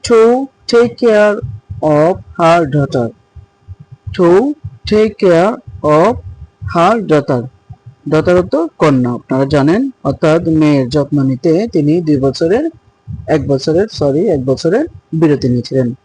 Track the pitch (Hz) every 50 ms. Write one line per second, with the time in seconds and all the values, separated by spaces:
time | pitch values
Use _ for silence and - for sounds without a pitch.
0 | - - 240 220 226 233 240 254 277 277 _ _ _ - - 233 240 240 240 -
1 | 240 233 214 208 208 208 202 214 - - - - _ _ - - - 156 151 147
2 | 151 170 190 185 - - - - 175 165 170 175 170 143 135 147 139 135 - 131
3 | 120 113 - _ _ _ _ - - _ _ _ _ - - _ - _ - _
4 | _ - - - 185 170 175 190 240 285 302 _ _ - - - _ - 214 214
5 | 214 220 202 _ - 185 170 165 180 208 247 - - - - - - 147 151 156
6 | 170 214 254 - - - - - - - _ _ - - - 175 170 185 226 233
7 | 196 156 156 147 143 - 139 123 113 131 _ _ _ _ - _ _ - - _
8 | _ 156 147 156 151 - 180 180 180 185 - 285 339 311 _ _ 175 151 139 127
9 | 123 120 120 113 - _ 131 131 139 139 147 147 135 147 170 214 269 269 - _
10 | _ 151 139 - - 156 156 170 175 160 160 156 151 151 147 139 131 120 127 151
11 | 143 143 147 143 135 131 131 123 - 170 156 175 220 233 - 175 147 147 156 180
12 | 170 151 151 135 131 135 131 - 165 165 190 247 311 330 - - _ _ _ _
13 | _ - - - - - 147 156 139 - 139 131 - - 156 170 202 220 - -
14 | 151 143 135 151 185 233 170 139 127 131 131 123 - 165 180 254 320 339 - -
15 | _ _ - 165 165 156 147 131 - 131 123 123 113 - 135 135 127 120 117 -